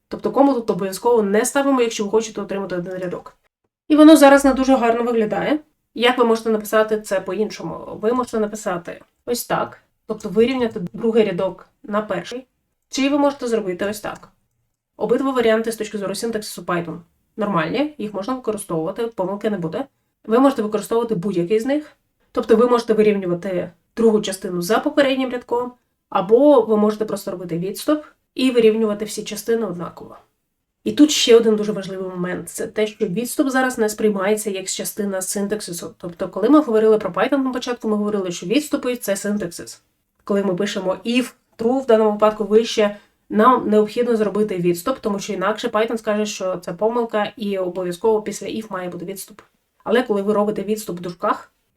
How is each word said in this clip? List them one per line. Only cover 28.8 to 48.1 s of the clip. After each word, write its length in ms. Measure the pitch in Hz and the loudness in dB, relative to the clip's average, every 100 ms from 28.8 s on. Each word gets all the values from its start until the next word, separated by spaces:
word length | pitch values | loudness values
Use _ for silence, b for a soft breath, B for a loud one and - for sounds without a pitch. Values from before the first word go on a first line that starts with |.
| 220 208 214 | 0 -2 -6
всі 180 | - | -8
частини 420 | 208 202 - 226 214 | -10 -10 -2 -2 -2
однаково. 520 | 170 170 - - - _ _ _ _ _ _ | -6 -10 -12 -18 -20 _ _ _ _ _ _
І 80 | 214 | -4
тут 200 | 214 302 | 4 4
ще 260 | - - 226 | 4 8 8
один 180 | 220 214 | 8 2
дуже 160 | 208 | 0
важливий 380 | 202 185 190 185 | -4 -6 -8 -8
момент. 400 | 185 180 180 175 | -4 -4 -4 -8
Це 180 | - 208 | -10 -8
те, 200 | - 220 | -2 -2
що 180 | 214 202 | -2 -4
відступ 440 | 180 247 - 269 | -2 -4 -2 0
зараз 280 | 262 254 247 | 2 0 0
не 120 | 214 | -2
сприймається 600 | 214 214 196 190 214 214 | 0 0 0 0 -2 -2
як 200 | 190 190 | -6 -6
частина 520 | - 185 - 202 190 | -8 -8 -6 -4 -4
синтаксису. 760 | 190 208 196 214 - 170 - - | -6 -4 -4 -4 -6 -10 -12 -12
Тобто, 320 | 175 - 185 | -14 -8 -8
коли 200 | 190 214 | -2 4
ми 100 | 302 | 6
говорили 380 | 294 220 220 214 | 6 2 4 4
про 120 | 196 | 2
Python 280 | 175 240 285 | -2 0 0
на 140 | 262 | 0
початку, 380 | 247 247 240 220 | -4 -6 -6 -2
ми 60 | 208 | -2
говорили, 360 | 208 208 185 | -2 -2 -4
що 140 | 175 175 | -6 -2
відступи — 500 | 254 294 277 254 247 | -2 0 -4 -2 -4
це 200 | - 196 | -4 -4
синтаксис. 640 | 202 208 208 - - - _ _ _ _ | -2 -4 -4 -10 -16 -18 _ _ _ _
Коли 200 | - 202 | -4 -2
ми 120 | 196 180 | 0 -2
пишемо 420 | 202 202 185 185 226 | -2 -4 -4 -4 -2
if, 280 | 240 240 - _ - | -2 -2 -8 _ -4
true, 220 | 226 269 | -2 0
в 40 | 262 | 4
даному 260 | 220 220 | 4 4
випадку 320 | 208 214 214 | 4 2 2
вище, 540 | 196 214 233 - 208 208 B _ - | 2 2 2 0 0 -2 B _ -4
нам 400 | 202 240 247 208 | 4 4 4 4
необхідно 460 | 214 208 233 240 226 | 2 2 0 0 0
зробити 420 | 208 190 214 185 | 0 0 -2 0
відступ, 400 | 175 170 - 262 | 0 0 -2 -4
тому 180 | 220 202 | -4 -4
що 140 | - | -6
інакше 340 | 190 190 214 233 | -4 -2 -2 -2
Python 300 | 214 226 226 | 0 0 -2
скаже, 280 | 220 208 214 | -2 -2 -2
що 320 | - 190 180 | -4 -6 -6
це 160 | 180 | -8
помилка, 600 | 175 214 233 226 220 208 - | -2 -2 0 -2 -2 -4 -4
і 200 | 202 190 | -6 -4
обов'язково 640 | 185 185 180 175 226 | -4 -4 -6 -2 0